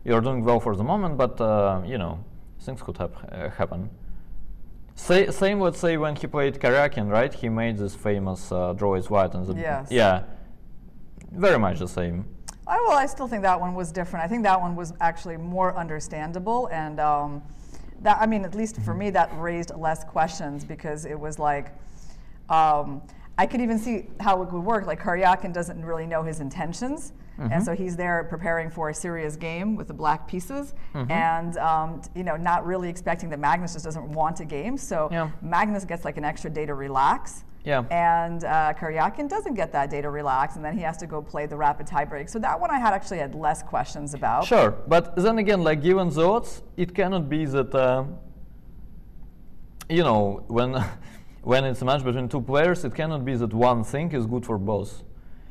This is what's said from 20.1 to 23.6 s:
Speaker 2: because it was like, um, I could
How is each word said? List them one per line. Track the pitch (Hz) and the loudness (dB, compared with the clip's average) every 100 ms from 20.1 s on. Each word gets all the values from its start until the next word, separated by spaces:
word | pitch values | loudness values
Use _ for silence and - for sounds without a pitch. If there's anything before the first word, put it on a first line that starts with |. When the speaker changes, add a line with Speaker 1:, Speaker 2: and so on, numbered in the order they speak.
| 170 165 - 151 143 147 | 0 0 0 -6 -6 -8
Speaker 2:
because | 156 156 151 151 | -8 -6 -6 -6
it | 147 | -6
was | 151 151 | -6 -2
like, | 151 143 139 - - - - - - - - | 0 0 -2 -10 -14 -12 -12 -12 -14 -12 2
um, | 160 156 147 143 135 - - - - | 6 6 4 2 -6 -10 -16 -6 0
I | 190 | 0
could | 247 | 2